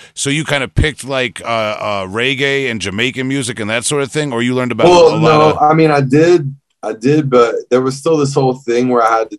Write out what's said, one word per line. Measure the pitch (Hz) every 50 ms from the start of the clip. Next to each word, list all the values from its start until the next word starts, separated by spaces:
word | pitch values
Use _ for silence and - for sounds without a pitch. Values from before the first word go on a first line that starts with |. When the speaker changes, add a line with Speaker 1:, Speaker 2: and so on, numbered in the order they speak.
| - - -
Speaker 1:
so | - - 139
you | 143 156 151
kinda | - 147 139 131 107
picked, | - - 156 156 120 - -
like, | 127 139 131 127 120 - -
uh, | -
uh, | 117 117 113 110 107 107 - - 107 104 98 95
reggae | 92 95 113 120 135 139 123 139 139 139 139 135 127
and | 113 110
Jamaican | 98 101 92 104 120 131 117 127 131 131
music | 135 139 127 113 120 110
and | 107 104
that | 110 123 117
sort | - 151 143
of | 139 131
thing, | - 156 151 143
or | 123 117
you | 120 123 127
learned | 127 127 123
about | 120 110 117 175
Speaker 2:
Well, | 175 175 170 156 151
Speaker 1:
a |
lot | 160
Speaker 2:
no, | 160 160 156 151 156 156
Speaker 1:
of | 147 147
Speaker 2:
I | 147 151 160
mean, | 160 160 156
I | 147 143
did, | 135 120 127 151 160 175 180 170 143 135 - - _ _ _ -
I | - 107
did, | - 110 113 135 151 156 143 135
but | 123 123 120 113 104 - - -
there | 123 127
was | 131 131 135
still | - - 165 160
this | 156 143 139 139
whole | 147 135 127 123
thing | 127 - 117 117 120 127 127
where | 123 117
I | 117 113 113 113
had | 110 110
to | 107